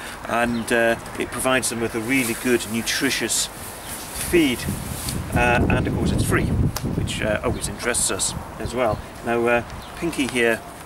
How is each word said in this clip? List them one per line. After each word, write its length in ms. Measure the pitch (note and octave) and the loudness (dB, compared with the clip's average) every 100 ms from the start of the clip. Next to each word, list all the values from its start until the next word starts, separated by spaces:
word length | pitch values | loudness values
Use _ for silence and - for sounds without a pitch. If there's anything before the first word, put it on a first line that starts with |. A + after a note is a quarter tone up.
| - - - | -12 -10 -2
and, 420 | A#2 A#2+ A#2 A2 | 0 2 0 2
uh, 220 | A#2+ A#2 A#2 - - | 4 4 2 -2 -6
it 120 | - | -4
provides 400 | B2 B2+ C3 A2+ | -2 2 2 2
them 100 | A#2 | -2
with 140 | A2+ | -2
a 60 | A#2+ | -2
really 340 | A2 C3+ A#2 A2+ | 0 2 0 0
good 160 | B2+ A#2+ G2+ | 2 2 2
nutritious 760 | A2+ G#2+ - C#3 - A2+ - - | -2 -2 0 0 0 0 0 -2
feed, 1120 | - - - - - - - - F3 D3 A#2+ - - - - - - - | -6 -12 -12 -10 -10 -10 -8 2 4 4 2 -2 -4 -6 -6 -4 -4 0
uh, 340 | A#2+ A#2+ A#2+ - | 2 4 4 4
and 160 | - - | 2 2
of 80 | |
course 180 | - - | 0 2
it's 120 | - - | 2 2
free, 220 | - - - - - - - | 2 2 2 2 0 -2 -2
which, 220 | G#2 - | -2 -2
uh, 180 | A#2 G#2+ | 0 0
always 240 | B2+ A2 - | 0 -2 -4
interests 440 | G2+ A#2+ A#2 - | -4 -2 0 0
us 240 | F#2+ - - - - | 0 -2 -4 -8 -8
as 160 | G#2 | -4
well. 240 | A#2+ A#2 G#2 - - | 0 0 0 -6 -8
Now, 220 | A#2 A#2+ A#2 | -2 2 4
uh, 160 | A#2+ - - - - | 2 0 -8 -12 -6
Pinky 300 | E3+ D3+ B2 | -2 0 0
here 340 | B2 A#2 A2+ - - | 2 4 2 -2 -14